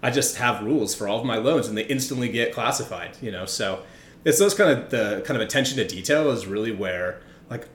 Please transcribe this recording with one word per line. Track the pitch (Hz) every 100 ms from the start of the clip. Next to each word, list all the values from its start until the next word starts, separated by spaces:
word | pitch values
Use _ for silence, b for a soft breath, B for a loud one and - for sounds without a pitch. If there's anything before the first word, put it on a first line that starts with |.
I | 120
just | 131 - -
have | 123 107
rules | 104 147 104 -
for | 101
all | 110
of | 123
my | 113
loans, | 120 156 110
and | 107
they | 110
instantly | 135 131 127 120
get | 110 117
classified. | - 117 120 113 90 87 -
You | 120
know, | 92 95
so | - 101 - B B B B 160
it's | 156
those | 202 196
kind | 190
of, | 127 -
the | 120 107 101 -
kind | 127
of | 107
attention | 143 131 135
to | 98
detail | 92 92 151 151
is | 117 95
really | 101 113
where, | 104 95 90 90 90 B B B
like, | 120 -